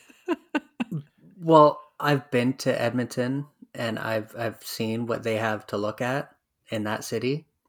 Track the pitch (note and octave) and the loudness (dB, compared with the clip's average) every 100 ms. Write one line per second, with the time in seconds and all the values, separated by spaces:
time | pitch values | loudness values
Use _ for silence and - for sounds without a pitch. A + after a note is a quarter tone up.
0 | - _ - E4+ _ D4+ - - - D#3+ | -20 _ -6 -6 _ -8 -8 -8 -8 -8
1 | - _ - G3+ E3 D#3+ D3+ - - - | -12 _ -20 -6 6 8 8 6 -6 -4
2 | D3 C#3+ - B2 B2 C3 C3+ A#2+ A#2+ B2 | 0 0 2 2 2 0 0 0 0 0
3 | A#2 - B2 C#3 C#3+ _ - - A#2 A2 | -2 -2 -2 -4 -6 _ -18 -8 -6 -4
4 | A2+ A2+ A2 A#2 A2+ G#2+ - - A2+ A2+ | -4 -4 -4 -6 -8 -8 -12 -6 -4 -4
5 | A#2 A2+ A2+ A2 A2+ G#2+ - G#2 G#2 G#2+ | -4 -4 -2 -2 -2 -4 -6 -4 -4 -4
6 | A#2+ C#3 - _ _ _ _ A2+ G#2+ A2 | -4 -4 -6 _ _ _ _ -6 -4 -6
7 | - A#2 A#2+ D3 - _ | -6 -4 -2 -4 -8 _